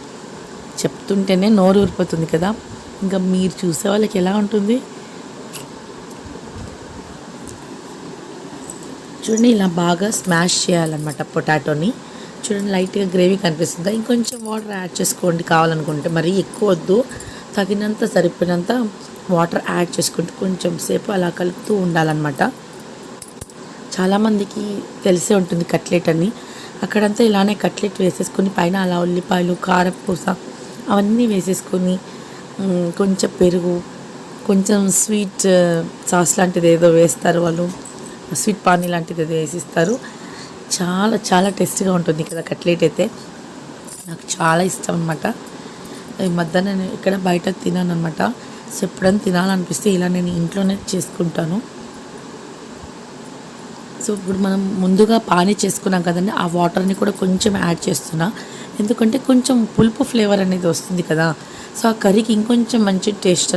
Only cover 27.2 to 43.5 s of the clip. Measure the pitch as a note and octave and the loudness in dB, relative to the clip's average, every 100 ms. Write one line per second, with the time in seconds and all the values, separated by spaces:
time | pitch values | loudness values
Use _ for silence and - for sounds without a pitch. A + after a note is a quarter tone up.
27.2 | A#3 G3+ G3 G3+ F#3 - G#3 - F#3 - | 4 6 2 2 0 0 -4 0 0 0
28.2 | F#3 - G3 F#3+ F3 G3 F#3 F3 F3 F3 | -4 0 0 2 2 2 0 2 0 0
29.2 | F3+ F#3 F3 F3 - F3+ F3+ F3+ - E3+ | 0 0 2 0 2 4 2 0 -4 -2
30.2 | - F#3 - - - - - G3+ G3+ A3+ | -2 -4 -6 -14 -16 -14 0 2 4 4
31.2 | A#3+ G3 F3 F3+ - F#3 F3+ F#3 - - | 4 2 0 -2 -2 -2 0 -2 -6 -16
32.2 | - - - - G3 F3 F3 E3+ G3+ F#3+ | -16 -16 -14 -6 0 0 0 0 0 2
33.2 | G3+ - F3+ F3+ F3 F3 - - - - | 0 4 4 4 0 -2 -4 -16 -16 -16
34.2 | - - - G3 F#3+ G#3 G3 F3+ - G#3 | -16 -12 2 2 4 4 4 2 2 0
35.2 | G3 - G3 F3+ F3 E3+ E3+ - - F3+ | -2 0 4 6 6 2 -2 -8 0 2
36.2 | E3+ - F3+ F3+ E3+ E3 E3+ E3 E3 - | 4 4 2 4 4 8 8 8 6 4
37.2 | F3 E3+ E3+ E3 F3 - - - - - | 0 2 0 0 -2 -4 -14 -16 -16 -16
38.2 | - E3+ - G3+ - F3+ F3+ F3 E3 E3+ | -8 -2 -2 2 4 4 4 0 -2 -4
39.2 | D#3 D#3+ D#3 F3 - - E3 B3+ - - | -2 0 -2 -6 -4 0 2 0 -4 -16
40.2 | - - - - - - F3 F#3 G#3 A3+ | -16 -16 -16 -16 -6 -4 -2 0 2 0
41.2 | - F3+ G3 G3 F3+ - F#3+ F3+ E3+ D#3 | 2 4 4 2 0 2 2 2 2 -2
42.2 | D#3 E3 - C#3+ F3 E3+ E3 - G#3 - | -2 -6 -6 -4 0 2 2 2 -2 -2
43.2 | - - - | -16 -18 -18